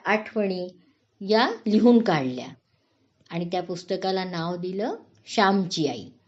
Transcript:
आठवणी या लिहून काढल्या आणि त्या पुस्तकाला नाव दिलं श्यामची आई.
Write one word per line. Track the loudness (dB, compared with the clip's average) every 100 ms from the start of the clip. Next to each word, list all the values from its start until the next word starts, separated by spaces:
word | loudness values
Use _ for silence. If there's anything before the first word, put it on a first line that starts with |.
आठवणी | 0 0 -2 -4 -2 -4 -8 -14 _ _ _ -8
या | 2 2 2 -2 0
लिहून | 4 8 6
काढल्या | 4 0 0 -6 -12 -16 _ _ _ _ _ _ -10
आणि | -8
त्या | -4 -4
पुस्तकाला | -4 -8 -6 -4 -2 -2
नाव | -4 -4 -4 -6
दिलं | -6 -4 -6 -6 -14 _ -6
श्यामची | 2 4 4 0 -2 -2
आई. | -4 -12 -20